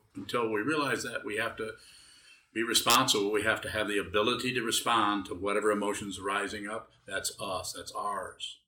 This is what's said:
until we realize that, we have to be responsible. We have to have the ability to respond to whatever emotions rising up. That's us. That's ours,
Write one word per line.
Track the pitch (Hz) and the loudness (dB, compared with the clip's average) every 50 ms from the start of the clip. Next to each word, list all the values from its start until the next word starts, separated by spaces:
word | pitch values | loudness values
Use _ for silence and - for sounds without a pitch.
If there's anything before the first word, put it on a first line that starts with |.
| _ _ - | _ _ -14
until | - 98 - - 123 117 110 | -12 -8 -4 -2 0 0 2
we | 110 104 107 | 0 0 0
realize | 135 160 151 143 135 120 107 - | 0 0 0 0 0 0 -2 -2
that, | 123 117 127 - | -4 -6 -6 -6
we | 113 104 | -4 -2
have | 107 117 113 - | -2 -2 -4 -4
to | - 110 110 - - - - - - - - - - - - - - _ _ - | -6 -8 -8 -10 -12 -16 -20 -20 -20 -20 -20 -20 -20 -20 -20 -20 -20 _ _ -4
be | 113 117 | -2 0
responsible. | 117 110 95 - 117 117 127 131 131 - 110 101 101 | 2 2 4 6 6 6 6 6 6 4 4 4 2
We | 107 104 101 | 2 2 4
have | 110 107 - | 2 2 2
to | - 104 | 0 -2
have | - 107 104 98 | -2 -2 0 0
the | 104 101 | 0 0
ability | 95 87 95 104 107 120 123 110 120 127 127 | 0 0 2 2 2 2 2 0 0 -2 -2
to | 127 113 | -2 0
respond | 120 - - - 120 117 113 107 104 104 101 95 | 0 0 0 2 2 4 4 4 2 2 0 -2
to | - 104 | -6 -6
whatever | 87 92 101 101 104 101 107 | -4 -2 0 0 2 4 2
emotions | 104 104 101 101 101 - 104 101 92 92 | 2 2 2 0 -2 -2 -4 -8 -8 -6
rising | 95 98 98 101 101 95 107 107 101 | -4 -2 -2 0 -2 -2 -4 -6 -8
up. | 104 110 113 - - _ _ _ | -8 -8 -8 -10 -12 _ _ _
That's | - 95 95 92 - - - | -8 -6 -4 -4 -4 -6 -6
us. | 107 101 95 92 90 - - | -6 -4 -4 -4 -6 -6 -8
That's | 90 85 - - | -10 -10 -10 -6
ours, | - - - 101 98 92 - - - - - - - _ | -6 -4 -2 -2 -4 -4 -8 -10 -10 -12 -12 -12 -14 _